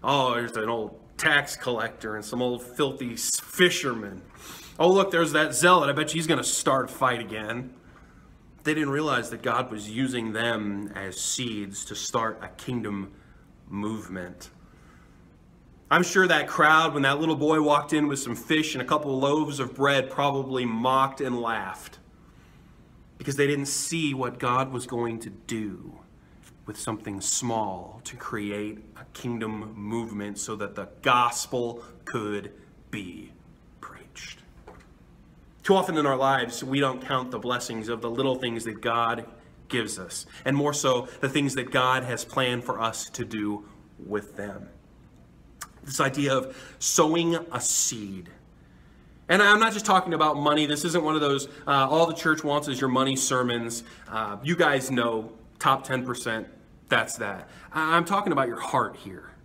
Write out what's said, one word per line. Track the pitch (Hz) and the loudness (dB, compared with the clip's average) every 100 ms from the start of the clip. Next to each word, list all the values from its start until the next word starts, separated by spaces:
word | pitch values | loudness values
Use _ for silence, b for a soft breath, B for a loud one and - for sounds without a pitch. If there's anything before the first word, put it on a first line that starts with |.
"Oh, | 117 139 127 | 2 2 2
there's | 120 117 117 | 0 -2 -4
an | 107 | -2
old | 117 95 - - - | -2 -4 -10 -18 -2
tax | 160 147 143 - | 4 4 2 -6
collector | - 117 113 - 110 107 | -4 -4 -4 -6 -8 -8
and | |
some | 104 123 | -6 -2
old | 123 123 | -2 -2
filthy | - - 143 131 123 | -8 -2 -2 0 -8
s-, | 113 - - | -4 -2 -4
fisherman. | - - 180 - 139 113 101 90 - B B B B B | -6 4 4 4 -2 -4 -8 -12 -18 B B B B B
Oh, | 165 | 6
look, | 196 190 | 6 6
there's | 170 160 | 4 2
that | 151 151 | 2 2
zealot. | - 175 180 139 | 4 8 8 6
I | |
bet | 139 156 | 0 0
he's | 165 160 | -2 0
gonna | 139 | 0
start | 120 - - 135 117 | 2 0 2 2 0
a | |
fight | - 131 117 | 0 0 0
again." | 107 107 107 120 127 - B B B B B B B - | -4 -8 -6 -6 -8 -14 B B B B B B B -6
They | 151 | -2
didn't | 156 143 | 0 2
realize | 139 156 123 113 | 0 2 0 -2
that | 113 | -6
God | 127 117 127 | 0 0 -2
was | 107 101 | -8 -8
using | 113 131 123 113 | -2 -2 0 -2
them | 107 117 110 104 101 101 | -2 0 0 -2 -4 -8
as | 95 95 90 | -10 -10 -6
seeds | - - 123 107 101 98 - | -6 -4 -4 -6 -8 -10 -10
to | 104 | -8
start | - 123 113 113 | -4 -2 -2 -6
a | 95 | -14
kingdom | - - 123 107 101 98 B B B B - - | -12 -8 -6 -4 -6 -8 B B B B -20 -12
movement. | 98 104 110 104 92 90 - - - B B B B B B B - - - - - - | -6 -6 -6 -8 -10 -10 -14 -20 -20 B B B B B B B -20 -20 -20 -20 -20 2
I'm | 156 | 2
sure | 175 196 185 | 4 4 6
that | 156 143 | 4 2
crowd, | - 156 160 160 | 4 6 8 6
when | 143 | 2
that | 135 147 | 2 2
little | 160 | 0
boy | 156 151 156 | 2 4 4
walked | 147 147 147 | 6 4 4
in | 156 147 | 2 2
with | 135 | 0
some | 120 113 | -4 -8
fish | - 156 151 131 | 0 0 0 -4
and | |
a | |
couple | 123 151 143 131 | 0 0 0 0
loaves | 139 151 147 135 | 2 2 0 -2
of | 127 | -6
bread, | 131 139 139 131 | 2 4 4 2
probably | - 143 135 135 131 | 0 0 0 -2 -2
mocked | 123 113 123 131 135 131 | -2 0 2 4 2 0
and | 135 123 | -4 -2
laughed | 113 110 95 92 - - - - b b b b b b b b - - | -2 -4 -6 -10 -16 -20 -20 -20 b b b b b b b b -20 -10
because | - | -6
they | 135 143 | 2 4
didn't | 143 139 | 4 0
see | - - 165 151 | -4 -2 -2 0
what | 131 123 - | -2 -4 -2
God | 123 123 131 | 0 0 0
was | 123 123 | -4 -4
going | 120 117 113 | -2 -2 -4
to | 107 | -10
do | 98 - 113 107 90 - - - - b b - - | -14 -6 -6 -4 -8 -14 -18 -20 -20 b b -20 -20
with | - 107 | -16 -8
something | - 110 - 98 | -6 -6 -6 -6
small | - - 123 113 104 92 90 - | -2 -2 0 -2 -2 -6 -12 -16
to | - | -16
create | - - 117 104 104 107 107 - - | -12 -8 -6 -4 -6 -6 -10 -18 -20
a | - | -20
kingdom | - 123 117 110 107 107 | -10 -6 -4 -4 -6 -10
movement | 107 104 117 113 104 101 101 | -10 -6 -4 -4 -6 -6 -8
so | - | -8
that | 104 101 104 | -6 -6 -8
the | 95 - | -12 -2
gospel | 135 123 120 - - 127 120 120 B B | 4 6 6 2 -4 -2 -2 -6 B B
could | - 120 104 101 101 B B - - | -8 -4 -4 -4 -6 B B -20 -12
be | 104 90 82 - - - - - - | -10 -10 -14 -18 -20 -20 -20 -20 -20
preached. | - - - - - - - - - - - - - - - - - - | -18 -18 -20 -18 -16 -18 -20 -20 -20 -20 -20 -20 -20 -20 -20 -20 -20 -10
Too | - 190 | 4 4
often | 185 160 | 4 2
in | 143 | 2
our | 131 | 4
lives, | 135 131 123 - | 4 2 0 -6
we | 131 139 | -2 2
don't | 139 127 | 2 0
count | 127 135 127 | -2 -2 -2
the | 120 | -6
blessings | 120 123 - 113 107 | -4 -4 -4 -8 -6
of | 113 | -6
the | 117 | -4
little | 117 135 | 0 0
things | 127 123 117 | 0 -2 -4
that | 113 101 | -6 -4
God | 120 117 117 117 - - B B - | -2 0 0 -2 -8 -18 B B -4
gives | 123 110 92 | -4 -2 -6
us, | 90 - - B | -10 -12 -12 B
and | 131 139 | 0 2
more | 147 | 2
so | 143 135 123 120 B | 2 2 2 -2 B
the | 135 | -2
things | 147 139 | 0 0
that | 131 123 | -2 0
God | 135 127 131 | 2 4 2
has | 123 117 | 0 -8
planned | - - 127 120 | -4 0 0 0
for | 117 98 | -4 -2
us | 113 - - | -2 -4 -12
to | - | -8
do | 113 107 104 104 B B B - | -6 -4 -4 -4 B B B -18
with | - 104 101 - | -6 -6 -6 -10
them. | 101 98 98 - - - - - - - - - - - | -10 -10 -16 -20 -20 -20 -20 -20 -20 -20 -20 -18 -18 -16
This | - 135 | -10 0
idea | 135 139 139 131 | 0 2 2 2
of | 131 B B B | 0 B B B
sowing | - - 156 170 170 170 | 0 4 6 4 2 0
a | 170 123 | -2 -4
seed. | - - - 120 101 95 87 - - - b b b b b b - | -2 0 -2 -4 -10 -12 -14 -20 -20 -20 b b b b b b 2
And | 185 | 6
I'm | 202 208 | 8 8
not | 226 | 6
just | 208 - | 2 4
talking | 190 180 | 4 4
about | 160 156 143 | 2 2 4
money. | 147 151 147 | 2 4 2
This | 147 | 0
isn't | 170 165 | 0 0
one | 151 | 2
of | 156 | 2
those, | 147 139 131 B | 2 2 -2 B
uh, | - 143 135 | 0 2 4
all | 156 165 | 4 2
the | |
church | 160 165 156 | 2 0 2
wants | 151 147 143 | 2 0 0
is | 131 | 0
your | 135 | 2
money | 127 135 | 2 2
sermons. | 135 - 131 123 120 117 117 B B B | 0 0 2 2 0 -4 -8 B B B
Uh, | 110 107 104 | -6 -4 -6
you | 135 170 | -4 2
guys | 160 139 131 | 4 2 0
know, | 127 117 113 110 - - - | 0 0 -2 -6 -16 -20 -2
top | 147 135 | 2 2
ten | - 131 | 0 -4
percent, | 123 120 120 113 - - - - - | -4 -6 -4 -6 -6 -18 -20 -20 0
that's | 123 110 - | 0 0 -6
that. | 104 92 - B B | -6 -8 -12 B B
I-, | 156 156 170 | -2 2 2
I'm | |
talking | 170 202 202 | 2 0 2
about | 139 131 | 0 0
your | 110 | -2
heart | - 131 107 - | -2 0 0 -6
here. | 101 90 - - | -16 -16 -18 -20